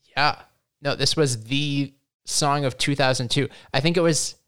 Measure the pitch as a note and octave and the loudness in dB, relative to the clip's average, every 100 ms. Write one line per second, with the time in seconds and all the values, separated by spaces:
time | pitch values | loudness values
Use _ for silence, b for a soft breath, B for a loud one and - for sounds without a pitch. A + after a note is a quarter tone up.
0 | _ - D3 - - _ _ _ C#3+ B2 | _ 0 0 0 -10 _ _ _ -6 -2
1 | B2+ - C#3+ A#2 A2 C#3 D3 C#3+ C3+ - | 0 2 0 0 -4 -2 -2 -2 -4 -6
2 | _ _ - - D3 D3 C#3 - - C#3+ | _ _ -6 -2 0 0 -2 -2 -2 2
3 | C3 A#2+ A#2+ - A#2+ B B C3+ D3+ F3 | 2 0 -2 -2 -2 B B -2 0 2
4 | E3+ D3 - - | 2 2 -2 -10